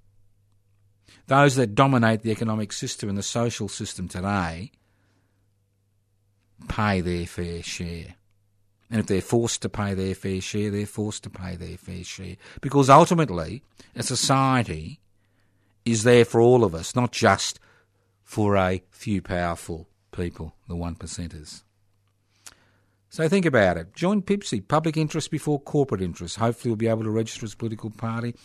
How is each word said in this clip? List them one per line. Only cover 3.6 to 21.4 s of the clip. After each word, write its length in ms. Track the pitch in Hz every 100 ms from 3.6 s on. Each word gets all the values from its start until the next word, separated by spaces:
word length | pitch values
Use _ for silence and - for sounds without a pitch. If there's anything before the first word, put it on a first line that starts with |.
| 101
system 400 | - 104 - 87
today 640 | 92 98 101 85 82 - _ _ _ _ _ _ _ _ _ _ _ _ _ _ _ _ _ _ _ -
pay 320 | - 104 95
their 260 | 87 87 87
fair 360 | - 87 85
share. 520 | - - 85 85 82 - _ _ _ _ _ _ -
And 100 | 113
if 60 | 101
they're 140 | 95
forced 420 | - 120 117 -
to 60 | 101
pay 260 | - 101
their 200 | 95 95
fair 260 | 95 98 95
share, 300 | - 104 104
they're 160 | 101 104
forced 380 | - 107 -
to 60 | 101
pay 260 | - 92 87
their 200 | 85 87
fair 280 | - 90
share. 320 | 90 - 90 90 - -
Because 280 | 139 139 131
ultimately, 720 | 143 170 170 139 87 80 117 - _ - -
a 60 |
society 1000 | - 127 - 135 135 127 113 80 80 147 _ _ _ _ _ _ _ _
is 200 | - 113
there 200 | 117 120
for 160 | 117 117
all 220 | 117 127
of 120 | 104
us, 200 | 80 82
not 160 | 131 120
just 480 | - 110 95 - - _ _ _ _ _ _
for 340 | - - 104 98
a 260 | 92 92 -
few 300 | - - 95
powerful 680 | - 90 87 85 - 82 85 _ _
people, 460 | - 87 - 80 - -
the 80 |
one 220 | 87 85 82
percenters. 640 | 80 - 85 78